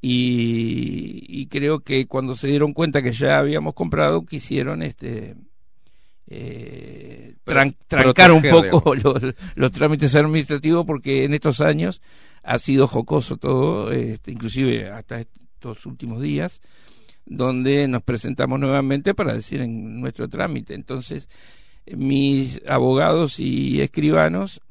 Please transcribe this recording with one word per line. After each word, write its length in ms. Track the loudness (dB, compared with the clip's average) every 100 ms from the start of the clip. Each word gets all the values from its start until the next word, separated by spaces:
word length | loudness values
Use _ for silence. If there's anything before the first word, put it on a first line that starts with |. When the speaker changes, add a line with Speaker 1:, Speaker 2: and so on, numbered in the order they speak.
Speaker 1:
Y, 1200 | 0 0 2 0 0 0 -2 -4 -4 -6 -10 -12 -12
y 200 | -12 -8
creo 320 | -4 -2 -2
que 260 | -2 -2 -2
cuando 300 | -4 -6 -6
se 120 | -2
dieron 260 | 0 0
cuenta 280 | 0 0 0
que 100 | -2
ya 280 | -2 2 2
habíamos 340 | 2 -2 -4
comprado, 520 | -6 -4 0 2 0 -2
quisieron, 560 | -12 -6 -4 -4 -4
este, 520 | -8 -8 -12 -10 -12 -18 -20 -20 -20 -20 -20 -20 -20 -20 -20
eh, 1080 | -16 -14 -14 -16 -16 -18 -18 -18 -20 -20 -20
Speaker 2:
Pero 160 | -2 2
Speaker 1:
tran-, 140 | 2 0 -4
trancar 440 | 4 4 10 10
un 100 | 10
Speaker 2:
proteger, 280 | 10 8 8
Speaker 1:
poco 240 | 4 4 2
Speaker 2:
digamos. 260 | 2 2
Speaker 1:
<laughs> 20 |
los, 120 | -2 -6 -12 -2
los 160 | -2
trámites 440 | 2 0 2 2 4
administrativos, 680 | 4 2 -2 -4 0 0 0
porque 380 | -6 -2 -2
en 100 | 0
estos 280 | 0 0 2
años 400 | 2 2 -2 -6 -16 -20 -20 -20
ha 140 | -4 -4
sido 280 | 0 4 4
jocoso 500 | 2 -2 -2 -2 -6
todo, 540 | -2 0 0 -2 -4
este, 400 | -4 -4 -8 -12
inclusive 580 | -10 -8 -2 -2 -2 -6
hasta 300 | -14 -14 -14
estos 640 | -14 -18 -20 -18 -16 -16 -16
últimos 360 | -14 -10 -8
días, 400 | -4 -4 -6 -10 -20 -20 -20 -20 -20 -20 -16
donde 600 | -4 -2 0 0 2 2
nos 160 | -2
presentamos 560 | -2 -4 -4 -2 -2 0
nuevamente 540 | 0 0 0 -2 -2
para 200 | -2 -2
decir 280 | -4 -8 -8
en 380 | -6 -8 -10 -10
nuestro 300 | -10 -8 -10
trámite. 440 | -6 -6 -6 -10 -14
Entonces, 540 | -10 -10 -8 -12 -14 -20 -20 -20 -20 -20 -14 -6
mis 680 | 0 2 2 2 -2 -8 -4
abogados 720 | 0 2 4 4 2 0 -2
y 420 | -4 -2 -2 0
escribanos 800 | -2 0 2 4 2 0 -6 -10 -20